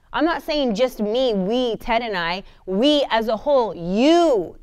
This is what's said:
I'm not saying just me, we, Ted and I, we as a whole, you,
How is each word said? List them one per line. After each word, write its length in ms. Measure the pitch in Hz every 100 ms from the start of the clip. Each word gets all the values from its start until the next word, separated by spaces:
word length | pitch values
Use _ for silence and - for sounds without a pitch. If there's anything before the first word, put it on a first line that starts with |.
| _
I'm 100 | 254
not 180 | 330 302
saying 340 | - 302 254 202
just 260 | 254 -
me, 320 | 208 240 254
we, 420 | 202 185 247 240 208
Ted 260 | - 233
and 140 | 233 185
I, 280 | 170 185 - _ -
we 400 | 190 285 294 -
as 180 | 226 220
a 80 | 214
whole, 400 | 294 269 214 165
you, 800 | 170 202 285 339 330 214 160 -